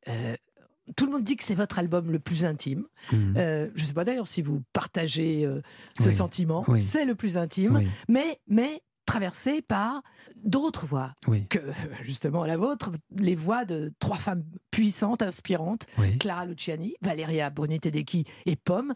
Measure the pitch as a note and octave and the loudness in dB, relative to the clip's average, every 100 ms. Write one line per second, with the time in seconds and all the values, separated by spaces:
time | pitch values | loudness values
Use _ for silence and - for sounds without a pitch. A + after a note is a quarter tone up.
0 | - A#2 A#2 A#2+ - _ _ _ - - | -6 -4 -4 -8 -12 _ _ _ -10 0
1 | C#4 C#4 G#3+ C4+ - F#3+ G3+ - F3 F3 | 0 0 -2 -2 0 0 0 0 0 0
2 | E3 D#3+ - E3+ F3 D3+ - C#3+ B3+ _ | 0 -2 -2 0 0 0 -4 -4 -6 _
3 | - A2 G2+ G2+ E3+ D#3 D3+ - D#3 C#3+ | 0 2 4 4 2 0 -2 -4 -4 0
4 | F3+ B3+ G3+ - D3+ D3 C3 - - - | 0 -2 -2 -4 -2 -2 -2 -4 -2 -2
5 | D#3+ C#3 D#3+ D#3 D3 C3+ - - - - | -2 0 0 2 0 -2 -8 -18 -20 4
6 | A2 G2+ F#2 - E3 D#3+ - A#2 G2+ D4+ | 4 6 2 0 0 2 4 4 4 2
7 | C#4 A3+ G#3+ F3 E3+ - G3 G#2+ G2 F#2+ | 2 0 0 0 -2 0 4 4 4 -2
8 | - A#3+ D#4+ D4+ - G#3 C4 D#4 - _ | 2 4 4 -4 2 2 2 -2 -12 _
9 | - A3+ F#3 - B3+ D4+ - G3+ G#3+ C#4 | -4 -2 -2 -2 0 0 0 0 0 -4
10 | - _ - - G#3 C4 G#3+ - D#3 C#3 | -10 _ -20 -6 0 2 2 -2 -2 -2
11 | C3 - - A2 G2 G#3 C#3 C#3+ B2+ C3 | -2 -4 2 2 2 -2 -4 -8 -8 -10
12 | A#2+ C3+ D3+ D#3+ D#3 E3 A3+ C#4+ - D#3+ | -8 -4 -2 0 0 0 0 -2 -6 -8
13 | - G3 F#3+ F3 D#3+ A#3 A3+ D#3+ D3 - | -10 0 0 2 0 0 -2 -4 -6 -4
14 | - G3 - F3+ D#3+ - - - G#3+ F#3+ | -2 0 -2 -2 -4 -12 -6 2 2 4
15 | G#3 A#3+ G3+ - - E3+ D#3+ A#3 - - | 0 2 0 -2 -2 -2 0 -4 -4 2
16 | G2 A#2 G3+ F3 F3+ E3+ - D#3+ F#3 F4 | 2 4 0 -4 -6 -8 -8 -6 -8 -4
17 | F#3+ D#3 D#3 D#3+ D3 C#3+ D3+ D#3 E3 D3 | -4 -4 -2 -2 -2 -2 -4 -2 -2 -4
18 | D3 F3 D3+ - - D#3 - F3+ C#4 | -2 -2 -4 -4 -4 -2 0 0 -2